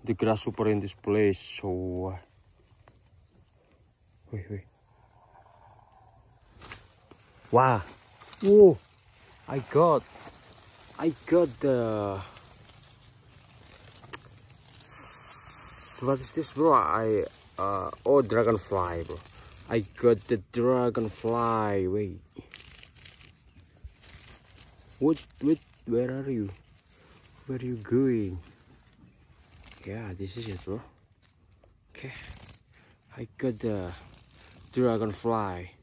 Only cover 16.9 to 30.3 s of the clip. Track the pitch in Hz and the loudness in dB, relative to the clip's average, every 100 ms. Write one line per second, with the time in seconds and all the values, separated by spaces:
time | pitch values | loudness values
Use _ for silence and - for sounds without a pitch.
16.9 | 101 110 104 82 - - - 98 98 90 | 2 2 0 -2 -8 -16 -6 -2 -2 -4
17.9 | - - 139 113 110 113 110 - 98 87 | -4 4 4 6 2 4 2 0 -2 -2
18.9 | 85 80 73 - - - - - 113 98 | -4 -6 -10 -12 -20 -20 -20 -4 -4 -4
19.9 | - 120 110 - 113 - 120 120 127 120 | 2 4 4 0 -4 -4 -2 2 2 2
20.9 | 117 110 - 113 117 117 113 107 98 92 | 0 -4 -4 -2 0 0 0 0 0 0
21.9 | 101 101 85 - - - - - - - | -2 -4 -8 -16 -20 -18 -18 -16 -18 -18
22.9 | - - - - _ - - - _ - | -18 -20 -20 -20 _ -20 -20 -20 _ -20
23.9 | - - - - - - - - - - | -20 -20 -20 -20 -20 -20 -20 -20 -20 -20
24.9 | - 143 156 - - 139 160 - - - | -2 0 0 -6 -4 -2 -2 -4 -18 -2
25.9 | 113 127 135 135 120 98 92 _ - _ | -2 -2 -4 -4 -4 -4 -8 _ -20 _
26.9 | - - - - - - 131 123 117 101 | -20 -20 -20 -20 -20 -10 -8 -6 -8 0
27.9 | 117 135 117 98 90 - - - - _ | 2 4 2 -2 -6 -14 -20 -20 -20 _
28.9 | _ - _ _ - - - - - 95 | _ -20 _ _ -20 -20 -20 -20 -16 -12
29.9 | 107 110 92 98 | -10 -10 -10 -10